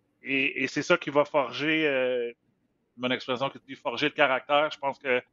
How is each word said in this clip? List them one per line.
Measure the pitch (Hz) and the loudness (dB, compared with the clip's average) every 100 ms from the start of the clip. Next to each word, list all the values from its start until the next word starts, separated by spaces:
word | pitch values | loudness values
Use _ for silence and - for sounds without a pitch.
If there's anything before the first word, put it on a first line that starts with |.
| _ _ | _ _
et, | 120 135 139 131 | -4 0 0 -2
et | 131 | -4
c'est | 147 | -2
ça | 139 175 | 2 2
qui | 151 | 2
va | 143 | 0
forger, | 139 151 120 123 151 156 151 | 2 2 0 -2 0 2 2
euh, | 131 127 127 120 - _ _ _ _ _ - | 2 0 0 -4 -8 _ _ _ _ _ -6
mon | 123 | -4
expression | 123 - 120 139 | -2 -2 -2 -4
qui | 127 - | -6 -18
dit | 131 | -10
forger | 143 117 147 | -6 -2 0
le | |
caractère. | 151 139 127 - 147 151 | 4 2 2 2 2 2
Je | - | -2
pense | 135 127 | -6 -4
que | 139 123 - | 0 0 -2